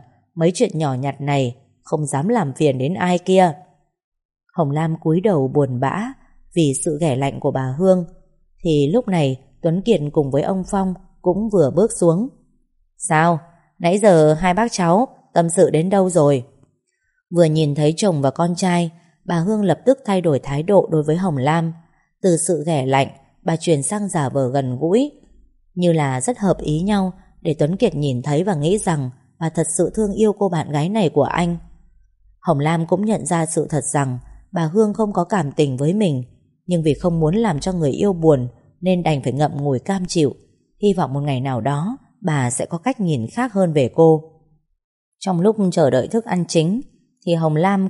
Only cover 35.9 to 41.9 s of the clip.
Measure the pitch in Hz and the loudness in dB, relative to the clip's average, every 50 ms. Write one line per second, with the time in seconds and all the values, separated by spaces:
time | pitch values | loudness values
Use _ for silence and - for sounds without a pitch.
35.9 | 185 214 214 175 143 123 123 - - _ _ _ _ _ _ - 180 170 151 160 | 0 2 0 0 0 -2 -6 -8 -16 _ _ _ _ _ _ -4 -2 0 2 0
36.9 | 135 - - 180 165 165 160 151 175 220 233 214 156 139 - 190 185 175 156 139 | 0 0 0 -2 0 2 0 2 2 2 0 0 -2 -2 -4 -4 -4 -2 -2 -2
37.9 | - - - 202 185 165 160 160 147 131 123 127 - _ _ _ _ - 175 185 | 0 0 0 -2 0 2 4 4 4 4 2 -6 -10 _ _ _ _ -6 -2 0
38.9 | 185 180 165 165 156 139 123 127 120 139 151 147 165 143 143 147 135 120 - - | 0 0 0 0 -2 -2 -2 -4 -2 0 -2 -2 -2 -2 -2 -2 -2 -2 -2 -2
39.9 | 196 196 180 - - 175 151 127 - - _ _ _ _ _ _ _ - - 208 | -4 -4 -4 -2 0 0 0 0 0 -4 _ _ _ _ _ _ _ -2 0 0
40.9 | 190 180 160 127 131 143 143 147 139 123 127 139 131 117 110 139 143 143 160 202 | 0 0 -2 -4 -4 -4 -4 -4 -4 -4 -4 -4 -4 -4 -2 -2 -2 -2 -4 -6